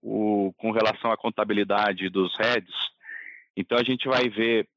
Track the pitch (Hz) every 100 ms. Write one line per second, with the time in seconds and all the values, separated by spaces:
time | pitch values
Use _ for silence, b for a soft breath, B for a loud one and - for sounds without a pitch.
0 | 110 107 107 104 98 92 110 110 110 107
1 | 117 110 120 107 104 104 98 101 104 92
2 | 92 92 92 - 110 120 90 - - _
3 | B B B B B - - 120 120 127
4 | 135 127 123 104 113 113 -